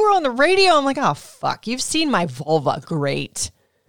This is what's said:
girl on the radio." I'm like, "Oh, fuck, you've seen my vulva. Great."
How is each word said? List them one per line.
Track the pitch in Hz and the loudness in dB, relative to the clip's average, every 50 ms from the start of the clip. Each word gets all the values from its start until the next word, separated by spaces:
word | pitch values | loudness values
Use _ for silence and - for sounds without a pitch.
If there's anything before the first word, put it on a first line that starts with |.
| 427 | 4
girl | 415 403 | 4 2
on | 370 311 | 2 0
the | 254 | 0
radio." | 233 247 285 349 381 392 392 370 330 | 0 2 2 4 4 4 4 4 4
I'm | 294 269 | 4 2
like, | 277 262 294 | 0 0 0
"Oh, | 262 165 147 | 0 -2 -2
fuck, | - - - - - - - - - - | -4 -8 -18 -12 -6 -6 -6 -6 -6 -6
you've | 220 247 262 | -6 -6 -6
seen | - - - 311 320 285 | -4 -4 -2 -2 0 0
my | 233 180 170 | 0 0 -2
vulva. | 143 123 127 151 151 160 156 131 143 - - - | -2 -6 -8 -2 0 0 0 0 0 -4 -4 -4
Great." | - 170 151 143 139 139 143 139 - - - - - - _ _ _ _ _ _ | -6 -4 -4 -2 -2 -2 -4 -6 -8 -8 -10 -10 -10 -12 _ _ _ _ _ _